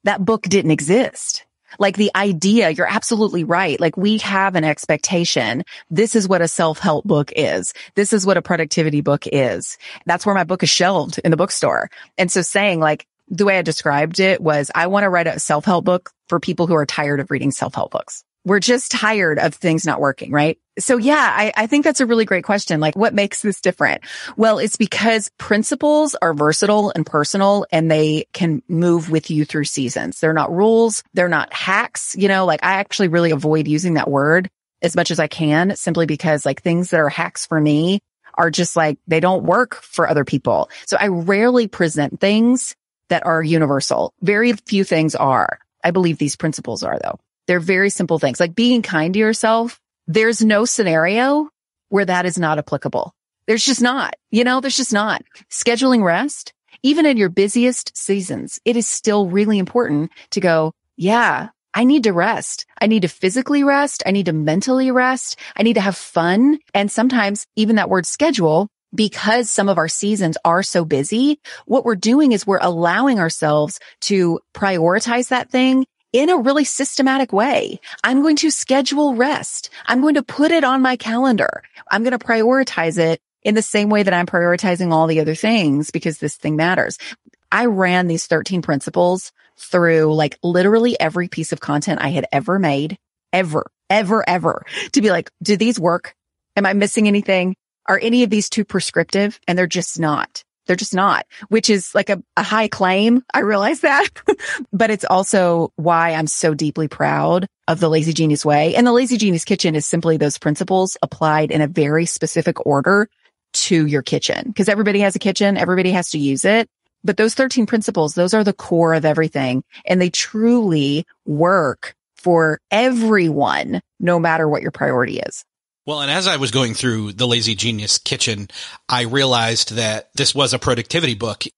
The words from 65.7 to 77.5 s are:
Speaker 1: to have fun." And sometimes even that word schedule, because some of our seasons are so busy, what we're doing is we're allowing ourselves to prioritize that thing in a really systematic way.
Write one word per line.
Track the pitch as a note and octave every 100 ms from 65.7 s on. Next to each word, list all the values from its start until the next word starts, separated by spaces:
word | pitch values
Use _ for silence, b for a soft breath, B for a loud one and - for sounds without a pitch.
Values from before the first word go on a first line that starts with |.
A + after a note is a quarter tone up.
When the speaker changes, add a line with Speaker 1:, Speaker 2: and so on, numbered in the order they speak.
Speaker 1:
to | A3
have | G3 F3+
fun." | - F3 E3+ G3 C4+ D4+ _
And | G3+ G3+
sometimes | - B3+ B3 G3+ G3+ - -
even | G#3+ A3
that | F3+
word | F#3 E3
schedule, | - D4+ A#3+ E3 D#3 G#3 _ _
because | D#3+ G#3+ - G#3+ A#3 A#3
some | - G3+
of | E3+
our | D#3+
seasons | - G3+ G#3 F3 D#3+
are | E3+ E3+
so | G3 F3+
busy, | E3 C#3+ C#3+ A3 C#4 D4 B B -
what | G#3+
we're | A#3 G3+
doing | G#3+ C4+ D4
is | G#3 -
we're | G3
allowing | F3 E3 E3+ F#3+ C#4 A3+
ourselves | E3 - D#3 D3+ D3+ - B B
to | - G3 F3 E3 _
prioritize | - G3 F3+ E3 G3 A#3+ A#3+ B3+
that | B3+ -
thing | B3+ C4 C4 C4 _ _
in | A#3+ D#4
a | F4+
really | A#3+ C#4+
systematic | C#4 - C#4+ - C4 C4+ C4
way. | G3 B3